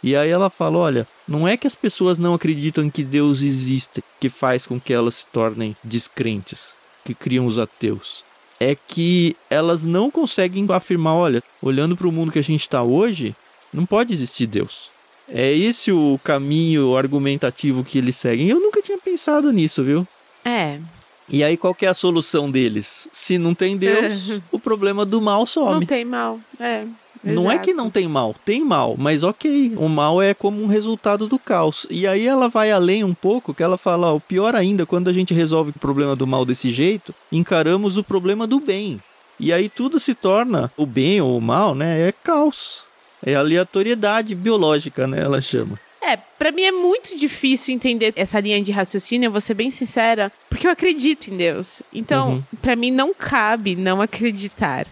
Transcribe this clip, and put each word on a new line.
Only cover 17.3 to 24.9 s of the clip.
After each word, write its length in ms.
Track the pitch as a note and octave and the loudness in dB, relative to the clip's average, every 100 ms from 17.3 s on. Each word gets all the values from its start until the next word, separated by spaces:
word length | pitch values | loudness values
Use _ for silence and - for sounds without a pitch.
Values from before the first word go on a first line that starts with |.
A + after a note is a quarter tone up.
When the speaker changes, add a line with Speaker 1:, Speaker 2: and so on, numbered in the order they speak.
| C#3 B2+ - D3 B2+ | 0 -4 -2 -2 -2
Speaker 1:
que 140 | B2+ C3+ | 0 -2
eles 180 | B2 B2+ | -2 -2
seguem. 320 | B2+ A#2 E3 | -2 0 2
Eu 100 | D4 | 2
nunca 240 | G#4 G#4 | 2 0
tinha 160 | - G4 | -2 -6
pensado 540 | - F4 - D4 D4 | -4 -4 0 2 4
nisso, 320 | A3 D#3 - | 2 2 0
viu? 200 | C3+ D3+ F3+ - _ - | 0 0 0 -10 _ -10
Speaker 2:
É. 360 | A#3+ A#3 D#3+ D3 E3 - - _ - | -4 -2 -4 -6 -14 -20 -20 _ -4
Speaker 1:
E 160 | C#3 | 2
aí, 120 | D3 E3 | 2 2
qual 160 | F#3 | 0
que 140 | F#3 F#3+ | 0 0
é 20 | |
a 60 | |
solução 560 | F3+ F#3 E3 D3+ D#3+ C#3+ | 2 2 2 0 -2 0
deles? 560 | C3 A#2+ G#2+ G#2 - - | 2 2 0 -6 -12 -10
Se 260 | - - F3+ | -6 -2 0
não 160 | E3+ | 0
tem 220 | F3 F#3+ G3 | 0 0 0
Deus, 640 | F#3+ G#3+ A3 G3+ F#3+ G#3+ E3+ | 2 2 2 -2 -6 -8 -6
Speaker 2:
<laughs> 40 | |
Speaker 1:
o 80 | E4+ | -6
problema 480 | A#3 A3 G3 | -2 0 0